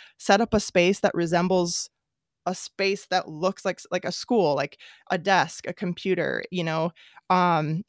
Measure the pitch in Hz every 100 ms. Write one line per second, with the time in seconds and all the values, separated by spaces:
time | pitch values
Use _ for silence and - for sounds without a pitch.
0 | - - - 202 - 214 - 190 175 208
1 | 196 - 170 170 185 185 175 - - _
2 | _ _ _ _ - 185 - - 196 196
3 | - 185 - 156 185 190 196 - - 185
4 | - - - 240 160 139 143 - - -
5 | - 180 185 185 170 - - - 180 175
6 | 196 180 147 57 - 180 165 160 165 -
7 | - - - 185 180 165 151 160